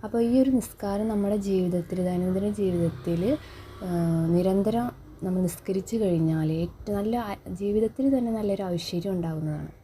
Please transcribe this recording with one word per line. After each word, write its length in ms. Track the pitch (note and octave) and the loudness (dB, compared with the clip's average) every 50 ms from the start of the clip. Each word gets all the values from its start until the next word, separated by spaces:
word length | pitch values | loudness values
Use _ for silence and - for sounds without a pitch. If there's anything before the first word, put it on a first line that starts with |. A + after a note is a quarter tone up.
| A3+ | -8
അപ്പോൾ 180 | G#3+ - A#3 | -2 0 2
ഈ 160 | A#3 A#3 A#3+ C4 | 2 4 6 6
ഒരു 120 | C4 C4+ | 6 6
നിസ്കാരം 580 | C4 B3 - - - - - G3+ G3+ G3+ G#3+ A3 | 4 2 0 -2 -10 -8 -4 -4 -2 0 0 0
നമ്മുടെ 280 | G#3+ G#3 G3+ G3+ G#3 | 0 2 2 2 0
ജീവിതത്തിൽ, 680 | G#3 G3 G3 G3 F#3 F#3 F3 F3+ F3+ E3+ - F#3 F#3 F3+ | 0 0 0 2 2 2 2 0 0 -2 -2 -4 -2 -2
ദൈനംദിന 440 | F3+ F3+ F3+ F3+ F#3 F#3 F#3+ G3 G#3 | 0 0 0 0 0 0 0 0 -2
ജീവിതത്തിൽ, 880 | G3+ G#3 G3+ F#3 F3 F3 E3+ E3 - - - F3 E3+ E3+ F3 A3 C#4+ D#4 - - - - - - - - | -2 0 0 0 2 2 0 0 -2 -4 -4 -2 -2 0 2 0 0 0 -2 -14 -18 -18 -18 -18 -14 -10
ആ, 60 | - F#3 F3 E3+ E3+ E3+ E3 E3 E3 | -6 -4 -2 0 2 2 2 2 2
നിരന്തരം 640 | D#3+ E3+ F3 F3+ F#3+ F#3+ G3 G3 A3 A3 A#3 A#3+ B3 - - - - - - | 4 4 4 4 4 2 2 2 2 0 0 -2 -2 -6 -10 -20 -20 -14 -8
നമ്മൾ 200 | - F#3+ F3+ F#3 | -4 -2 0 0
നിസ്കരിച്ച് 540 | F#3 F3 - - - - F#3+ F#3+ F#3 - A#3 | 0 0 -2 -4 -6 -4 -2 -2 -2 -2 -2
കഴിഞ്ഞാൽ 560 | A3+ G#3+ F#3+ F3 E3 D#3+ D#3+ D#3+ D#3+ D#3 D#3 | 0 2 2 2 4 4 2 2 2 2 0
ഏറ്റവും 460 | D#3+ D#3+ E3+ F3 - - - - G#3 G3+ | 0 0 -2 -4 -6 -10 -6 -4 -4 -2
നല്ല 180 | G3+ A3 A3+ | 0 0 -2
ആ-, 260 | A#3+ A#3 G#3 G3+ - - - | -2 -2 -4 -8 -10 -10 -10
ജീവിതത്തിൽ 720 | F#3 F3 G3+ G3+ G#3 G#3+ A3+ A3 A3 - C4 C#4 C4+ C4 | -8 -4 -2 0 2 2 2 2 0 0 2 4 4 4
തന്നെ 140 | A#3+ A3+ | 2 0
നല്ലൊരു 300 | A3+ A3 G#3 G3+ G3 G3 | 0 0 0 0 0 0
ഐശ്വര്യം 500 | G3 F#3 F3 E3+ - - - F3 E3+ G3 | -2 -2 -2 -2 -4 -2 -4 -4 -2 -2
ഉണ്ടാകുന്നതാണ്. 600 | F#3+ F3+ E3+ E3 D#3+ D#3 D#3 D#3 D3+ D3+ D3+ D3+ - - | -2 -2 -2 -2 -4 -4 -4 -4 -4 -4 -6 -10 -12 -16